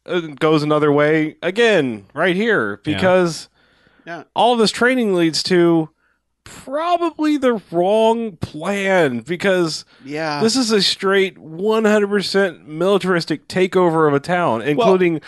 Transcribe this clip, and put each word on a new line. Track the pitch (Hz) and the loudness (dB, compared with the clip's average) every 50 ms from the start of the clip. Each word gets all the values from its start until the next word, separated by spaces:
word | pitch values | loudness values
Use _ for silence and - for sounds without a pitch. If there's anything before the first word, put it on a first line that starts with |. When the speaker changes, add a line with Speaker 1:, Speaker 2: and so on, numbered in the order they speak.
| - | -10
Speaker 1:
and | - 170 180 160 156 139 123 | -6 -6 -6 -6 -6 -6 -2
goes | 160 156 160 147 147 | 0 2 2 2 2
another | 151 151 151 151 147 | 0 0 2 2 2
way | 143 147 147 151 160 156 156 156 - - - | 2 4 2 2 2 0 0 -2 -6 -6 -8
again | 175 190 233 240 226 208 165 139 127 110 101 98 - - | -6 -2 0 2 2 4 2 0 -2 -4 -8 -12 -12 -6
right | 143 175 190 170 | -2 -2 0 0
here | 190 226 233 202 151 110 101 104 - - | 0 0 0 0 0 0 -2 -6 -6 -6
Speaker 2:
Yeah. | 151 147 | -6 -4
Speaker 1:
because | - 185 185 185 185 180 170 147 - - - _ _ _ _ _ _ _ _ _ _ - | 0 2 2 2 2 2 0 -2 -6 -14 -18 _ _ _ _ _ _ _ _ _ _ -18
Speaker 3:
Yeah. | 165 170 156 - _ - | -16 -16 -16 -16 _ -2
Speaker 1:
all | - 202 240 247 | 0 2 2 2
this | 226 214 - | 2 2 0
training | - - 233 247 262 254 233 202 185 | 0 0 0 2 2 2 0 0 2
leads | 175 170 165 147 - - | 2 2 0 0 -2 -2
to | - 185 175 170 170 165 165 160 - _ _ _ _ _ _ _ _ _ _ - - | 0 2 4 4 4 4 2 0 -4 _ _ _ _ _ _ _ _ _ _ -20 -20
probably | - - - 262 269 302 330 349 349 339 339 320 302 - 302 302 302 | -20 -18 -12 -8 -6 -4 -2 0 0 0 -2 -2 -4 -2 -2 0 0
the | 269 269 247 233 190 - - | 0 0 0 0 -2 -4 -4
wrong | 165 175 175 190 214 220 220 226 233 233 226 214 170 | -2 0 0 2 2 4 4 2 2 0 -2 -8 -8
plan | - - - - 151 160 190 202 202 196 196 190 180 160 135 120 117 | -10 -10 -10 -10 -8 -6 -4 -4 -2 0 0 2 2 2 2 0 -4
because | 113 143 180 170 196 202 185 180 175 160 147 - - _ _ _ - | -6 -6 -6 -2 0 0 2 2 0 -2 -4 -8 -14 _ _ _ -16
Speaker 3:
Yeah. | 135 147 156 160 151 147 185 | -12 -8 -6 -6 -4 -4 0
Speaker 1:
this | 214 226 220 | 0 0 0
is | 269 247 214 | 0 0 0
a | 220 196 | 0 0
straight | 180 - - - 196 190 196 196 190 185 - | 0 0 -2 -2 -2 0 2 2 0 -2 -4
one | - 104 156 156 165 196 220 220 226 220 | -12 -18 -16 -10 -6 -2 -2 0 2 2
hundred | 208 214 214 202 196 | 2 2 2 2 0
percent | 208 202 175 - - 196 196 180 139 80 90 | -2 -2 -2 0 0 0 0 0 -2 -8 -16
militaristic | 139 156 160 175 196 202 185 180 190 180 170 - - 156 - _ - | -12 -6 -2 0 0 0 0 0 0 0 0 0 -2 -6 -6 _ -6
takeover | - 185 185 190 - 185 180 170 160 160 156 | -2 -2 0 0 2 2 2 2 2 2 2
of | 147 139 | 2 2
a | 139 | 0
town, | - 160 180 180 170 139 113 117 | -2 -2 -2 0 0 0 -2 -2
including | 107 147 151 185 226 202 185 185 185 170 165 147 - | -2 -2 0 2 4 4 4 4 2 0 0 -4 -6